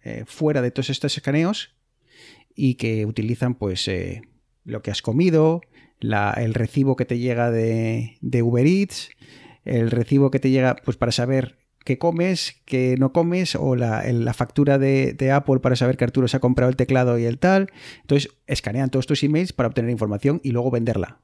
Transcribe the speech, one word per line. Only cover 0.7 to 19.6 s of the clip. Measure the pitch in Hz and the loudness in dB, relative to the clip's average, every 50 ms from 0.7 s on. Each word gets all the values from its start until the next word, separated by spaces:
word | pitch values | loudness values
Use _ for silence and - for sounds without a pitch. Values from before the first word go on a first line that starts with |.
todos | - - 135 - | -2 -4 -6 -4
estos | 135 - - 143 - | -6 -4 -4 -4 -6
escaneos | - - - 139 151 165 175 214 - - - _ _ _ _ _ _ _ _ _ _ - - - _ _ _ _ | -4 -4 -2 0 0 0 0 -2 -4 -8 -14 _ _ _ _ _ _ _ _ _ _ -20 -20 -20 _ _ _ _
y | - 139 131 123 | -2 0 0 0
que | - 117 113 113 110 107 | 0 -2 -4 -2 -2 -2
utilizan, | 107 110 - 107 110 120 117 - 123 123 | -4 -4 -4 -2 -4 -2 -2 -2 -4 -4
pues, | - - 101 92 95 - | -2 -4 -4 -4 -4 -4
eh, | - 98 90 87 90 90 110 - _ _ _ _ _ _ _ _ | -4 -4 -4 -6 -8 -10 -12 -16 _ _ _ _ _ _ _ _
lo | - 117 113 - | -12 -12 -10 -8
que | - | -8
has | 101 - - | -8 -6 -6
comido, | - 113 135 175 185 160 160 156 160 160 170 - _ _ - _ _ _ _ | -4 0 2 2 4 4 4 4 4 2 0 -6 _ _ -20 _ _ _ _
la, | - 113 110 104 104 101 - | -6 -2 0 0 0 0 0
el | - 120 113 110 | -2 -2 -2 -2
recibo | 117 113 113 - - 135 135 131 | -2 -2 -2 0 0 2 2 2
que | - 123 | 0 -2
te | - 123 120 | -4 -2 -4
llega | 120 127 120 117 120 120 | -2 -2 -2 0 0 0
de, | 117 113 113 113 113 113 113 113 110 113 117 113 - _ | 2 0 0 0 0 0 0 -2 -2 -4 -4 -8 -10 _
de | - 127 123 123 117 | -10 -2 0 0 2
Uber | 117 120 120 127 | 2 2 4 4
Eats, | 151 180 196 202 196 - - - - - _ - - - - - - - _ _ | 4 4 2 0 -2 -4 -12 -14 -16 -18 _ -20 -20 -20 -20 -20 -20 -20 _ _
el | - - 120 113 117 | -4 -2 0 0 0
recibo | 117 117 120 - 139 139 139 135 | 0 0 0 2 2 4 4 4
que | 131 131 | 2 0
te | - 135 | 0 2
llega, | 131 135 127 127 123 - _ | 2 4 2 2 0 -2 _
pues, | - 123 | -6 -4
para | - - 120 117 | -2 -2 -2 0
saber | - 123 123 135 131 127 123 _ _ _ _ _ _ _ | 0 0 0 0 -2 -2 -4 _ _ _ _ _ _ _
qué | - 135 123 | -4 -4 0
comes, | - 170 170 165 170 185 190 170 - - - _ _ | 0 -2 0 2 0 0 0 -2 -4 -8 -10 _ _
qué | - - 127 127 127 127 127 | -4 -2 0 2 2 2 2
no | 135 135 131 | 2 2 2
comes, | 170 170 170 175 180 185 - - | 2 0 2 2 0 -2 -2 -2
o | - 151 139 127 | -2 0 0 0
la, | 123 120 117 110 110 - | 0 0 0 -2 -2 -2
el, | - 123 120 117 | 0 0 0 0
la | 120 113 | -2 0
factura | - 123 120 - - 143 143 139 139 | -2 -4 -2 0 0 2 4 4 4
de, | 135 135 135 135 135 127 117 | 4 2 2 2 2 0 -2
de | 139 135 131 135 | -2 0 2 2
Apple | 143 139 - 135 131 | 2 2 2 0 2
para | - 127 127 | 2 2 2
saber | 120 - 120 127 | 2 2 0 0
que | - 123 | 0 0
Arturo | 120 - 135 131 120 | 0 2 2 0 2
se | - | 0
ha | 131 | 0
comprado | - 123 127 131 127 127 | 2 2 2 4 2 2
el | 127 | 2
teclado | - 123 - 135 131 127 123 120 117 | 0 0 2 2 2 2 2 2 0
y | 117 | 0
el | 117 117 131 | -2 -2 0
tal. | - 180 190 196 196 190 _ - - - - - _ | 2 4 4 4 2 0 _ -16 -20 -20 -20 -20 _
Entonces, | - 143 139 139 - - _ _ | 0 2 2 2 0 -10 _ _
escanean | - 151 - - - 104 127 135 131 | -6 -6 -4 -4 -4 -4 -2 -2 0
todos | 131 135 127 | -2 -2 -2
tus | - 151 139 - | 0 -2 0 0
emails | 139 151 156 180 185 - | 0 0 0 -2 -2 -2
para | - | -2